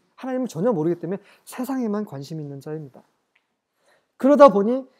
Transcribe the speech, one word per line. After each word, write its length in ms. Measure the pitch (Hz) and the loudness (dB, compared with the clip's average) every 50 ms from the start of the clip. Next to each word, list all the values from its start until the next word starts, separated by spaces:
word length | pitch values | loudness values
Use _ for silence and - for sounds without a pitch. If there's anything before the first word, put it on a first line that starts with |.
| _ _ _ | _ _ _
하나님을 320 | - - 262 254 254 254 220 | -16 -12 -8 -6 -6 -6 -6
전혀 240 | - 156 185 254 | -6 -4 -2 -2
모르기 280 | 226 151 151 170 170 175 | 0 0 0 -2 -2 -4
때문에 200 | - 165 196 190 - - - _ _ | -6 -8 -8 -10 -12 -16 -20 _ _
세상에만 600 | - - - 254 247 269 262 240 214 202 208 214 | -18 -12 -10 -8 -6 -6 -6 -4 -4 -6 -6 -8
관심이 380 | 208 147 139 143 - 160 160 151 | -8 -12 -14 -14 -12 -12 -12 -10
있는 160 | 143 143 139 | -12 -12 -14
자입니다. 440 | - 156 151 160 151 131 - 120 - _ _ _ _ _ _ _ _ _ _ _ _ _ _ _ _ _ _ _ _ _ _ _ | -12 -12 -12 -12 -12 -16 -20 -20 -20 _ _ _ _ _ _ _ _ _ _ _ _ _ _ _ _ _ _ _ _ _ _ _
그러다 320 | - 269 294 233 285 269 | 2 2 8 10 8 8
보니 360 | 185 202 196 220 247 269 262 - _ | 8 6 2 0 -2 -4 -6 -10 _